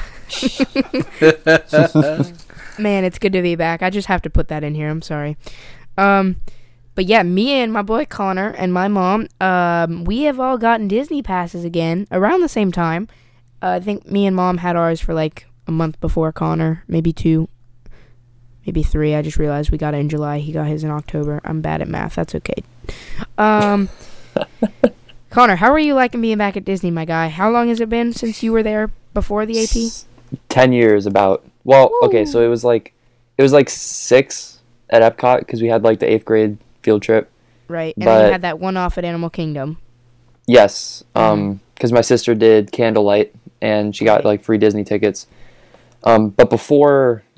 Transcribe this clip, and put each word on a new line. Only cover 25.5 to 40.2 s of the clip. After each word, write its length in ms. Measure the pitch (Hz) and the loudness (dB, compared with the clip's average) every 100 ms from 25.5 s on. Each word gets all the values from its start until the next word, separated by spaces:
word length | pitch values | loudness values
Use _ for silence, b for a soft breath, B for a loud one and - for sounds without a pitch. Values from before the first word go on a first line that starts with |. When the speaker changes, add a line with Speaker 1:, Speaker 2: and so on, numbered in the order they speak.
| 175 | 4
Speaker 1:
how 160 | 226 | 2
are 80 | 311 | 2
you 160 | 302 269 | 2 2
liking 260 | 247 233 | 0 -2
being 160 | 226 214 | -2 0
back 180 | 202 196 | -2 -4
at 80 | 196 | -6
Disney, 260 | 190 175 | -4 -4
my 140 | 165 160 | -4 -4
guy? 240 | 165 165 | -4 -4
How 200 | 160 214 | -2 0
long 200 | 240 240 | 2 0
has 100 | 233 | -2
it 100 | 220 | -2
been 240 | 233 233 | -2 -4
since 300 | 233 226 - | -4 -6 -4
you 80 | 226 | -2
were 120 | 226 | 0
there 280 | 214 214 214 - - 214 | 0 -2 -4 -8 -6 -4
before 320 | 202 208 220 | -2 -2 -2
the 160 | 226 | -2
A 40 | 220 | 0
P? 200 | 233 226 | -2 -2
Speaker 3:
S-, 180 | - - - - - - | -8 -18 -20 -16 -14 -2
ten 220 | 127 127 | 2 4
years, 360 | 123 113 104 98 | 6 4 4 2
about. 360 | 98 98 92 _ _ | 2 4 2 _ _
Well, 280 | 127 135 131 466 | 6 6 8 4
okay, 180 | 466 208 | 2 2
Speaker 1:
Woo. 40 | - | 2
Speaker 3:
so 180 | 117 117 | 2 2
it 20 | |
was, 160 | 117 | 2
like, 300 | 120 113 - _ _ _ _ - | 2 0 -2 _ _ _ _ 2
it 40 | |
was, 100 | 139 | 6
like, 180 | 143 131 | 6 4
six 880 | - - - - 127 - - - - _ _ - | -2 -10 -8 2 2 2 -6 -16 -20 _ _ 0
at 120 | 117 | 4
Epcot 440 | 113 - 123 127 - | 4 4 2 2 0
'cause 140 | 117 | -4
we 60 | 117 | 0
had, 160 | 113 | 2
like, 160 | 113 110 | 2 2
the 100 | - | 0
eighth 140 | 107 | 0
grade 340 | - 110 107 104 _ _ | 0 0 0 -4 _ _
field 200 | - 107 | 0 0
trip. 280 | - 110 - _ _ _ - | 2 -2 -2 _ _ _ -14
Speaker 1:
Right, 260 | 170 160 - | -8 -8 -2
and 80 | - | 4
Speaker 3:
But 120 | 110 | 6
Speaker 1:
then 60 | 104 | 6
you 40 | |
had 100 | 185 | 4
that 160 | 175 160 | -2 -6
one 180 | 185 185 | -4 -4
off 200 | 180 185 | -4 -4
at 60 | |
Animal 260 | 175 170 170 | -6 -6 -8
Kingdom. 480 | - 156 147 143 160 - _ _ _ | -8 -8 -6 -8 -12 -18 _ _ _